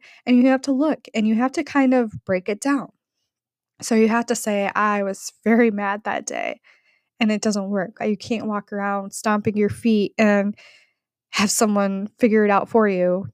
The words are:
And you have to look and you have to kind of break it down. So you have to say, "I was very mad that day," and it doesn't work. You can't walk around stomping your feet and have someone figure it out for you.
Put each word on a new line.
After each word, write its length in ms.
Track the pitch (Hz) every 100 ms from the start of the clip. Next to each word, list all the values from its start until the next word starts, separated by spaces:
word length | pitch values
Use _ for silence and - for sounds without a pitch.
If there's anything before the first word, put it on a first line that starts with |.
| - - 247
And 120 | 247
you 100 | 262
have 140 | 262
to 80 | 277
look 360 | 262 311 - -
and 140 | 226 214
you 80 | 220
have 160 | 262
to 100 | 294 294
kind 280 | 285 262
of 200 | 254 226 - -
break 220 | 185 202
it 140 | 208
down. 300 | 269 277 - _ _ _ _ _ _ _ _ _
So 140 | - 220
you 120 | 220
have 160 | 233 233
to 80 | 233
say, 360 | 220 202 196 -
"I 280 | 208 208
was 280 | 196 196 - -
very 280 | 214 233 233
mad 320 | 202 202 208 -
that 200 | - -
day," 360 | 58 52 - _ _ _ _ _ _
and 120 | 220
it 100 | 208
doesn't 280 | 220 202 196
work. 280 | 202 180 -
You 140 | 214 202
can't 300 | - 220 214
walk 260 | 208 -
around 380 | 202 202 202 196
stomping 440 | - 220 214 214 208
your 120 | 202
feet 440 | - 233 214 190 -
and 380 | 214 202 202 - - _ _ _ _ _ _
have 200 | - 208
someone 560 | - 214 202 196 190 208 -
figure 260 | 240 214 208
it 60 |
out 180 | 196 -
for 180 | 226 208
you. 400 | 185 180 180 202